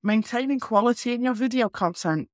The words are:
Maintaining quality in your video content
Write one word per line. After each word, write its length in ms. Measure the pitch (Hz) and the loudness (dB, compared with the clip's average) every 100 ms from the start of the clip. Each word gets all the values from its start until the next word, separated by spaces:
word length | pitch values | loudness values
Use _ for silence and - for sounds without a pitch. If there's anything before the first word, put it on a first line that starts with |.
Maintaining 600 | 202 220 214 240 269 277 | 2 0 0 -2 -2 -2
quality 520 | - 214 240 240 247 | 2 2 4 0 -2
in 100 | 240 | -2
your 100 | 247 | -2
video 340 | 226 254 254 220 | 0 0 0 -2
content 600 | - 175 175 175 156 - | 0 -2 -2 -2 -2 -4